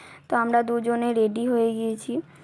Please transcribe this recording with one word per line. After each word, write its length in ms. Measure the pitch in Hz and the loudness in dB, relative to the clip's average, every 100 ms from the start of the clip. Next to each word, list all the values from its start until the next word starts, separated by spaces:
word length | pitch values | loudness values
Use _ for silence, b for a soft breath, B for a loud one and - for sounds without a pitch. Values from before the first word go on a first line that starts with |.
| B B | B B
তো 80 | - 247 | -2 0
আমরা 240 | 233 240 | 2 2
দুজনে 460 | 233 233 226 233 240 | 2 -2 0 0 0
রেডি 320 | 226 214 208 247 | 2 2 0 0
হয়ে 240 | 240 226 | 2 2
গিয়েছি। 400 | 220 226 220 - 247 - B | 0 -4 -6 -6 -6 -6 B